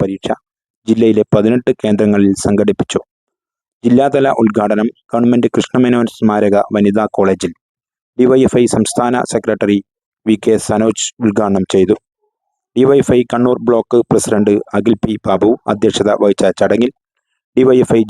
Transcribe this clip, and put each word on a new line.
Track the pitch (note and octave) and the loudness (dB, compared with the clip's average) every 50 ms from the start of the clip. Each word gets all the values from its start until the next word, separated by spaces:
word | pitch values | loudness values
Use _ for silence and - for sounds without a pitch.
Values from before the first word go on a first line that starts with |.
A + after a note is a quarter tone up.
പരീക്ഷ | - F#2+ G2 - - - A2+ - _ _ _ _ _ _ _ _ _ A2+ | -4 -6 -6 -8 -8 -8 -10 -10 _ _ _ _ _ _ _ _ _ -2
ജില്ലയിലെ | A2+ A2+ A2+ A2 G#2 G#2+ G#2+ - | 0 2 2 2 2 0 0 0
പതിനെട്ട് | - G#2 G2+ A2 A#2+ B2+ - - - - - | 0 0 2 2 0 0 -2 -4 -4 -2 -2
കേന്ദ്രങ്ങളിൽ | G#2+ G#2 G2+ G#2+ G#2 G#2 G2+ G2+ G2 G2 - - | -2 0 0 0 0 2 2 2 0 0 -2 -2
സംഘടിപ്പിച്ചു. | C3+ G2+ G2+ G#2 - G2 - - - - G3 - _ _ _ _ _ _ _ _ _ _ _ _ _ _ _ - | -2 0 0 0 0 -2 -2 -4 -6 -6 -8 -8 _ _ _ _ _ _ _ _ _ _ _ _ _ _ _ -2
ജില്ലാതല | A#2+ A#2+ B2+ C#3 C#3+ C3+ C#3 C3+ C3+ - - | 2 2 2 2 2 0 0 0 0 0 0
ഉദ്ഘാടനം | A2+ G#2+ G#2 A2 G#2 G2+ G#2 G#2 G#2+ A2+ - _ _ _ | 0 0 0 0 -2 0 0 -2 -2 -4 -6 _ _ _
ഗവൺമെന്റ് | - A#2 A#2+ A#2+ B2 A#2+ A#2 - - | -4 0 0 2 2 2 0 -2 -2
കൃഷ്ണമേനോൻ | - - - - B2+ B2+ B2 B2 A#2+ A#2+ A2+ - | -2 -4 -2 0 0 0 2 0 0 -2 -4 -4
സ്മാരക | - A#2 G#2+ G#2 G#2 G#2+ G2+ G2 G2+ - - - | -4 -2 -2 0 0 0 2 0 0 0 -2 -2
വനിതാ | G#2 G2+ G2+ G2+ A2 G#2+ G2+ - | 0 0 0 0 0 -2 -2 -2
കോളേജിൽ | - G2 F#2+ F#2+ F2+ - F2 E2 _ _ _ _ _ _ _ _ _ _ _ _ A#2+ | 0 0 0 0 -2 -4 -8 -8 _ _ _ _ _ _ _ _ _ _ _ _ 0
ഡി | B2+ B2 | 2 2
വൈ | C3 C3+ C3 | 2 2 2
എഫ് | G#2 - B2+ | 2 2 0
ഐ | B2 A2+ - | 0 0 0
സംസ്ഥാന | A#2 G#2+ - - - B2 A#2+ B2 B2 B2 - | -2 -2 -2 -4 -4 -4 -2 -2 -4 -4 -4
സെക്രട്ടറി | - A2+ - A2 G#2+ G2+ G#2+ G2+ G#2 G2+ - _ _ _ _ _ _ _ - | -6 -4 -4 -4 -4 -2 0 0 0 -2 -2 _ _ _ _ _ _ _ -4
വി | A2 A2 G2+ - | -2 -2 0 0
കെ | A2+ A2 G2 - - | 0 0 0 0 -2
സനോജ് | A2 G#2 A2 A2+ G#2 - - - - - A#2+ | -2 0 0 -2 -2 -4 -6 -10 -6 -4 -2
ഉദ്ഘാടനം | G#2+ G2+ A2+ G#2+ G2+ G2 F#2+ F#2+ - | -2 0 0 -2 0 0 -2 -2 0
ചെയ്തു. | - G2 F#2 F2+ A2 - _ _ _ _ _ _ _ _ _ _ _ _ _ _ - | 0 2 2 2 0 -2 _ _ _ _ _ _ _ _ _ _ _ _ _ _ -2
ഡി | A#2 C3 C3+ | 0 2 2
വൈ | C#3 C#3 | 2 2
എഫ് | B2 - B2+ | 2 2 0
ഐ | B2 A#2+ - | 0 0 0
കണ്ണൂർ | - A#2+ B2 B2+ B2 - A2+ | -2 0 0 0 0 0 0
ബ്ലോക്ക് | A#2 A#2+ A2+ G#2+ - - A#2+ A2+ - | 0 0 0 0 0 0 0 0 0
പ്രസിഡന്റ് | A#2 G#2+ - - A2 G#2 G#2+ G#2 G2+ G#2 - - - | -2 -2 -2 0 -2 0 2 2 0 0 -2 -4 -4
അഖിൽ | G#2 G2+ A2+ A2+ - - | -2 0 0 0 0 -2
പി | G#2+ G#2+ - | -4 -6 -4
ബാബു | - G#2 F#2+ F#2 G2+ G#2+ B2 - - - | -4 -2 -2 0 2 0 0 0 -2 -6
അധ്യക്ഷത | G#2+ G#2 G#2+ G#2+ - - G2 G#2 G#2 - | -4 0 0 0 0 0 0 0 0 0
വഹിച്ച | G#2 G2+ G2 - - F#2+ F2+ | 0 0 0 2 0 -2 0
ചടങ്ങിൽ | - G2+ G2 A2 A2 A#2+ C3 - _ _ _ _ _ _ _ _ _ _ _ - | 0 0 0 0 0 -2 -2 -4 _ _ _ _ _ _ _ _ _ _ _ 0
ഡി | B2+ C3 C3 | 2 2 4
വൈ | B2+ B2+ B2 | 4 2 2
എഫ് | - A#2+ | 2 0
ഐ | A2+ G#2+ | 0 0